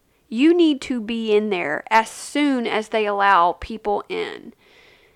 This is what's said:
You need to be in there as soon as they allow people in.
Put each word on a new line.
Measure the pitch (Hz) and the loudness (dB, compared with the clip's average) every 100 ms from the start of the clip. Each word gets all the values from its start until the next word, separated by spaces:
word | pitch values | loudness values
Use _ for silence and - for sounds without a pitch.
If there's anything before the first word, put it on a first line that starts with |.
| _ _ _ | _ _ _
You | 226 302 | 2 4
need | 349 320 269 | 4 4 2
to | - 254 | -4 -6
be | 214 226 220 208 | -4 -6 2 2
in | 214 | 2
there | 185 143 147 - | -2 -4 -6 0
as | 220 220 | 0 0
soon | - - 285 294 262 226 | -8 -6 0 2 0 -2
as | 208 214 | -4 -2
they | 220 208 | -2 -2
allow | 202 196 190 175 | 2 4 4 4
people | 175 - 220 208 202 - | 0 -10 -10 -6 -6 -6
in. | 180 - 60 - - _ _ _ _ _ | -8 -8 -10 -18 -20 _ _ _ _ _